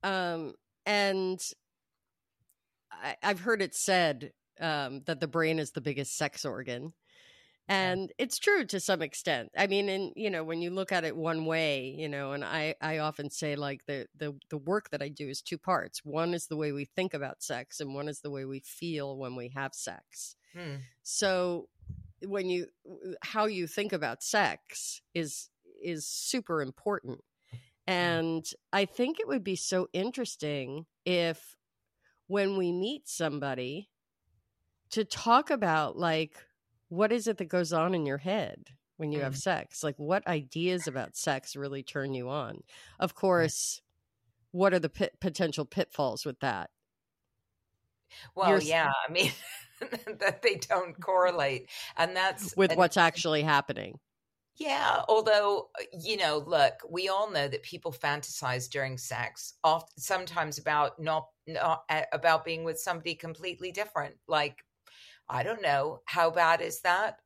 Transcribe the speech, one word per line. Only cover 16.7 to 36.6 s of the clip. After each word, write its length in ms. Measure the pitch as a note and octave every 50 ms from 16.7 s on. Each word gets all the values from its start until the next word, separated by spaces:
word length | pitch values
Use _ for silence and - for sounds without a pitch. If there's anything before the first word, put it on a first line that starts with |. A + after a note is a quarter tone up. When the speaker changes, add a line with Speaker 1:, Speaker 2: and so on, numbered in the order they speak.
| C#3+
Speaker 1:
we 120 | C#3+ C#3+
think 280 | - _ - F#3 F#3 -
about 280 | D3+ C#3 C3 - _ -
sex, 380 | - D3 A#2+ B2 _ - -
and 140 | D3+ C#3 C3+
one 140 | C#3 C#3+ D3+
is 120 | D3 - -
the 80 | D3
way 140 | C#3+ C#3 C3+
we 160 | C3+ C3+ C3+
feel 580 | - - - - - E3+ E3 D3+ C#3 C#3 C3+ C3
when 180 | C3+ B2+ B2+
we 140 | B2+ A#2+ B2+
have 240 | C3 C#3 C3+ C3+ -
sex. 600 | - - - F2+ - _ _ - - - - - _ _ _ _
Speaker 2:
Hmm. 360 | F3 F3 D#3+ C#3 C#3 C3 B2 _ _ _
Speaker 1:
So 680 | - - - G#3 G3 F#3 F#3 F3+ F3+ F3 E3+ - - _ _ - - - - - - - _ F3
when 280 | G3 G3 G3+ F#3+ F#3
you, 180 | F3+ F3+ F3 - _ _ _
w-, 300 | - A#2 - - F#3+ F3 - -
how 240 | - - A3 G#3+
you 200 | G#3+ G#3+ F#3 F3
think 260 | D#3 - - G#3 G#3 G3
about 300 | E3+ D3 B2+ A2+ - -
sex 800 | - - G#2+ C3+ C3 D#2+ C#2+ _ _ - - - - - - _ _ _
is, 360 | E3+ E3 D3 - - - - _ _ _ F2 - - -
is 240 | F3 E3+ D#3 D3
super 560 | - - - - - - B3+ G#3+ - E3+ D#3 C#3+
important. 600 | B2+ C3+ - - G#3+ G#3 - - B2+ B2+ - - _ _ _ _ _ - A#2+ - _ _ _ _ - F#3 F3+
Speaker 2:
Hmm. 220 | F3 F3 E3+ E3
Speaker 1:
And 260 | E3 E3 E3 D#3+ D#3+ - - - _ _ -
I 140 | G3 G3+
think 340 | F#3 - - B3 C4 D#4+ -
it 80 | A4 -
would 160 | - B3+ F#3
be 120 | G3 F#3
so 320 | F3 - - - F#3 F3+ - -
interesting 920 | F3 F#3+ A#3 B3+ - B3 - - - - D3+ D3 C#3+ C3 B2 C3+ D3+ E3 _ _ _ _
if 500 | F3+ F3+ F3 E3+ E3 E3 D#3+ - - - _ _ _ _ _ _ _ _ _ _ _ _ _ _ _
when 280 | F#3 G3+ G3 G3 G3+
we 160 | F#3+ F#3 F3 F3
meet 360 | F3+ F#3 A3 C#4+ C#4+ _ -
somebody 840 | - - E3+ D#3 C#3+ D3 C#3+ C#3 C3 B2+ B2+ B2 C#3+ E3+ G3+ _ _ _ _ _ _ _ _ _ _ _ _ _ _ _ _ _ _ _ _ _
to 140 | - A3 G#3+
talk 460 | G#3 - - - A#3 A#3 B3+ D4+ -
about, 460 | D#4 C4 G#3+ F3+ D#3 D#3 D3+ C3 -
like, 500 | - F3 E3+ D#3+ D#3+ D#3+ D3+ _ - - _ _ _